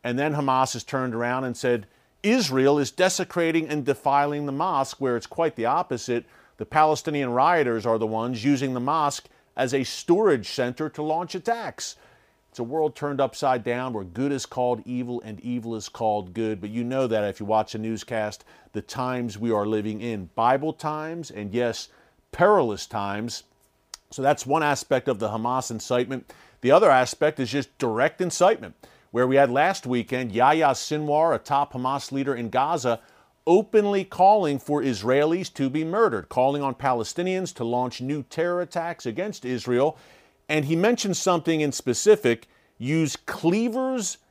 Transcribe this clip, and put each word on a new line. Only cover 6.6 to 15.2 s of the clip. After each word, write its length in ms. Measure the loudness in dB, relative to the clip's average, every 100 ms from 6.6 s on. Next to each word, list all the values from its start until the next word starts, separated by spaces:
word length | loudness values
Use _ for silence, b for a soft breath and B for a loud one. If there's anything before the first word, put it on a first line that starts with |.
| -2
Palestinian 680 | 2 4 2 -2 -4 -2
rioters 540 | 2 4 4 2 0 0
are 120 | 0
the 80 | 0
ones 380 | -2 -4 -2
using 300 | 0 2 0
the 80 | -2
mosque 480 | -2 0 0 -4 -14 b b -4
as 180 | -2
a 120 | -2 -4
storage 640 | -8 2 4 4 2 -2
center 400 | -4 -4 -4 -8
to 120 | -6
launch 340 | -4 -4 -4 -8
attacks. 600 | -4 -4 -6 -10 -14 -14 b b b b b
It's 100 | -10
a 40 |
world 340 | -6 -2 -2 -2
turned 240 | -6 -2
upside 420 | -2 0 0 0
down 300 | -2 -4 -4
where 100 | -8
good 300 | -8 -4 -2
is 120 | -2 -6
called 380 | -4 -2 -2 -4
evil 360 | -8 -6 -8